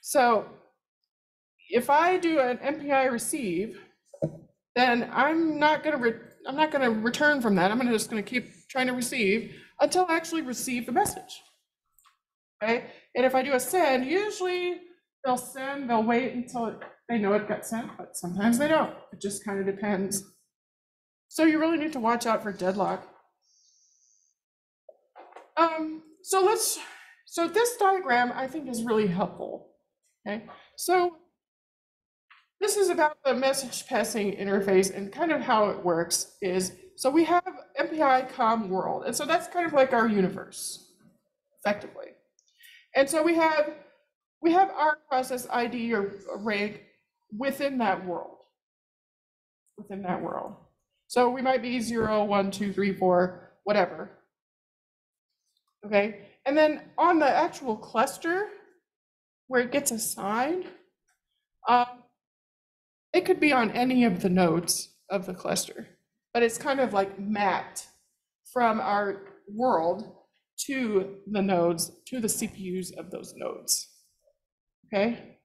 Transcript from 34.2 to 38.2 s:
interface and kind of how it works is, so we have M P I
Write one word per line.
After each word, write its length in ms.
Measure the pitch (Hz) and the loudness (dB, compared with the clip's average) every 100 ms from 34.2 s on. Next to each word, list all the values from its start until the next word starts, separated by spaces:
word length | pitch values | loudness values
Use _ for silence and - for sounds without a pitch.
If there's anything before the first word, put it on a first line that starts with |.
| 202 - | -4 -4
interface 580 | 196 202 202 190 190 | 0 0 4 4 4
and 180 | - 196 | -2 -10
kind 200 | - 330 | -4 -2
of 80 | 285 | 0
how 300 | 247 226 208 | 2 2 2
it 140 | - | 0
works 520 | 180 165 170 - - _ | -2 0 0 -4 -6 _
is, 320 | 190 180 185 - - - | -4 -2 -4 -8 -20 -2
so 140 | 262 | 0
we 140 | 294 | 2
have 200 | 320 349 370 - - - | 4 2 0 -14 -16 -6
M 120 | - | -4
P 120 | 320 | 2
I 200 | 285 262 | 4 4